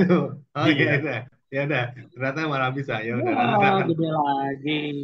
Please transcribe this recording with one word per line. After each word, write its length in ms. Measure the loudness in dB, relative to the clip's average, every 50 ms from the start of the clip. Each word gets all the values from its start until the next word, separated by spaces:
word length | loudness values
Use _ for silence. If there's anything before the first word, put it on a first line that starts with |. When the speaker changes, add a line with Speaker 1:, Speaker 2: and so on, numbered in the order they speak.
| 4
Speaker 1:
gitu. 140 | 4 4 4 2 0 -6 -10 -16 _ _
Oh, 120 | 0 2 2
Speaker 2:
Iya. 80 | 4 4
Speaker 1:
iya, 160 | 4 2 2 0
iya. 160 | 0 -2 -4 -6 -8 -10 -16 _ _ _
Ya 120 | -4 -4 -2
udah. 200 | 0 0 -2 -2 -4 -6 -12 -18 -18 _
Ternyata 260 | -6 -4 -4 -2 -2 -2
malah 240 | -2 0 0 0 -2
bisa. 320 | -2 -4 -4 -4 -4 -4
Ya 160 | -2 -2 -2 -2
udah, 160 | 0 0 0
Speaker 3:
Wah, 240 | 2 2 2 4 4
Speaker 1:
silakan. 260 | 4 4 4 4 2 0
Speaker 3:
gede 180 | 0 0 0 0 0
lagi. 680 | 0 0 0 0 0 -2 -4 -4 -4 -4 -4 -2 -2 -2 -4 -6 -6